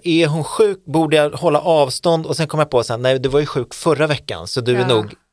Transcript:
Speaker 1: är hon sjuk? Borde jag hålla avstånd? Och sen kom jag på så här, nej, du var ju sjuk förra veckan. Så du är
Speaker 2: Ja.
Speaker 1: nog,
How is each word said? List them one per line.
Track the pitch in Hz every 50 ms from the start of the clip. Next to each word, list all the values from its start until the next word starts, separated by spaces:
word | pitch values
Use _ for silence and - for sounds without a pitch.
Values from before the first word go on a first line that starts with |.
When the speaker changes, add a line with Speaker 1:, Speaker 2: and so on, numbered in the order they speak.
| - 170
Speaker 1:
är | 160 165 170 151
hon | 151 165 147
sjuk? | - - - 220 202 196 - _
Borde | - 139 165 165 156 151
jag | 156 147 151
hålla | 143 139 165 170 147 147
avstånd? | 151 175 165 156 139 131 127 - - 170 165 160 160
Och | - 151 -
sen | 160 151
kom | - 156
jag | 151 147
på | - 123 113
så | - 120
här, | 113
nej, | 123 127 135 135
du | 127 135
var | 131 143
ju | 151
sjuk | 147 - 143 120 - -
förra | - - 170 151 139 156 156
veckan. | 147 - - - 110 85 85 90
Så | - 127
du | 120 123 123
är | 123
Speaker 2:
Ja. | 123 123
Speaker 1:
nog, | 123 110 104 101 - - _ _